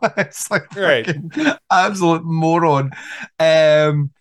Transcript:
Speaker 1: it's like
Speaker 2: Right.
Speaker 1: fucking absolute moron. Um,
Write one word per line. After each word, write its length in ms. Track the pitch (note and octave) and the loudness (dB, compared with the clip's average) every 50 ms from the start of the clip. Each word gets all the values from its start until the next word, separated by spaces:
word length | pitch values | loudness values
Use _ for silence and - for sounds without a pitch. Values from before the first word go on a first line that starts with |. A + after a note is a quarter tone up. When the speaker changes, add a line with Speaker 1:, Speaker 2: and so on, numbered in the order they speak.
| A#3+ G#3 - G#3 | -4 -4 -2 -4
Speaker 1:
it's 320 | F3 - - - - - | -6 -6 -6 -12 -8 -4
like 240 | G#3 F#3+ - - D#3+ | -4 -4 -4 -6 -6
Speaker 2:
Right. 300 | G3 F#3+ E3 C#3+ A#2+ A2 | -2 0 2 2 2 0
Speaker 1:
fucking 460 | F#3+ D3+ C#3+ - D#3+ - D4+ D#4 C#4+ - - _ - | -4 -6 -8 -8 -10 -6 -2 -2 -2 -2 -4 _ 0
absolute 540 | - - G#3+ G#3 G3+ F#3+ F3 E3 E3 E3 E3 | 0 2 2 0 -2 0 0 0 0 0 -2
moron. 640 | E3 E3 D#3+ D#3+ E3 E3 E3+ E3+ D#3+ C#3+ C#3 C3+ C3+ - - - - - - - - _ - | -4 -4 -2 0 0 2 2 2 2 2 0 -2 -4 -8 -12 -18 -16 -16 -16 -16 -12 _ 0
Um, 720 | D#3+ D#3+ D#3+ D#3+ D#3 D#3 D3+ D3+ D3+ D3+ D3 D3 C#3+ C#3 _ _ | 2 4 4 4 4 4 4 4 2 2 0 0 -2 -4 _ _